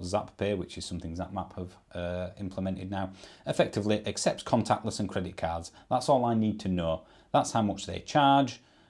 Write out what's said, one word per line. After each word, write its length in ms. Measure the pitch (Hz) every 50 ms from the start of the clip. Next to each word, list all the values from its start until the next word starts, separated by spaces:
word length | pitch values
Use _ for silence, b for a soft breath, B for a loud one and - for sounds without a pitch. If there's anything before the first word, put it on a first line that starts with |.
| 90
Zap 340 | 90 98 104 - - -
Pay, 160 | - 98 101 104
which 240 | 90 85 - -
is 80 | 90 -
something 300 | - 90 85 - 82 82
ZapMap 400 | 90 90 90 98 95 - - -
have, 180 | 95 92 92 - - _ - -
uh, 340 | 90 87 87 90 90 90 90 - -
implemented 520 | 101 92 - 95 95 95 95 95 92 95
now. 200 | 98 95 95 95 B B B B B B B
Effectively 580 | 151 - - 170 - - 107 101 107 107 104 -
accepts 380 | 107 - - - - - - -
contactless 560 | - 127 113 107 - 110 - - 104 - -
and 100 | 101 92
credit 260 | - 101 90 92 -
cards. 360 | - 92 82 85 85 85 B B B B -
That's 200 | 123 123 - 151
all 160 | 143 127 123
I 80 | 120 113
need 240 | 110 110 107 101 107
to 80 | -
know. 360 | 95 90 87 82 80 80 - b b b b b b
That's 200 | - 143 - -
how 100 | - 113
much 240 | 107 98 95 - -
they 140 | - 92 82
charge, 600 | - - - 151 143 139 139 139 135 117 - b b b b b b